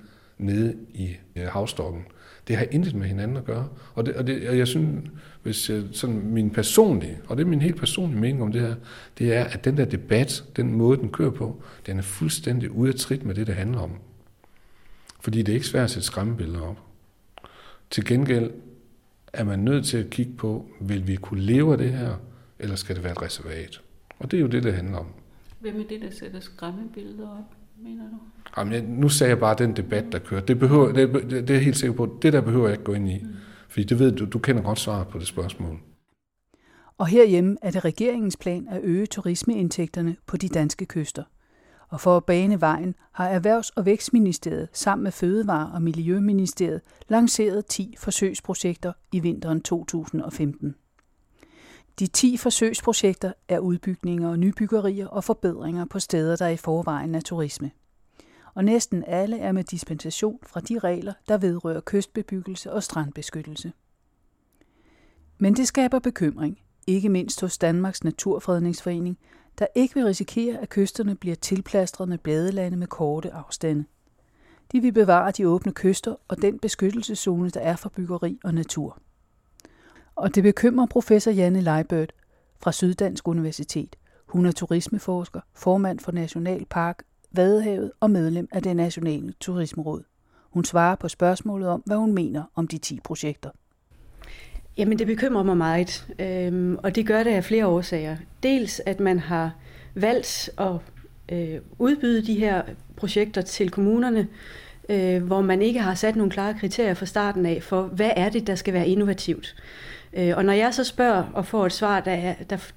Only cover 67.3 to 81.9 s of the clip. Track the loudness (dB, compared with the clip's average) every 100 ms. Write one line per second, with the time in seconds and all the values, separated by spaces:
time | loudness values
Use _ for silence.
67.3 | -4 -4 0 2 2 0 -2 -4 -2 -2
68.3 | -2 0 0 0 -2 -4 -4 -4 -8 _
69.3 | -20 _ -4 -2 2 2 2 0 0 -2
70.3 | -2 -2 -4 -4 0 0 0 -2 -2 -4
71.3 | -6 -2 -4 0 0 0 -4 -6 -4 0
72.3 | 0 0 -2 -2 -4 -6 -2 -2 -2 -6
73.3 | -10 -12 -4 -2 -2 -4 _ _ _ _
74.3 | _ _ _ _ 2 4 6 8 6 6
75.3 | 2 4 4 0 0 2 2 -2 -8 -8
76.3 | 0 0 2 -4 0 0 0 -4 -4 0
77.3 | 0 0 -2 -2 -2 -6 -8 -6 -2 -2
78.3 | -4 -2 -2 -2 -4 -6 -10 _ _ _
79.3 | _ _ _ -20 _ _ -20 _ -2 0
80.3 | 6 6 6 4 4 4 2 6 4 6
81.3 | 4 4 4 2 2 2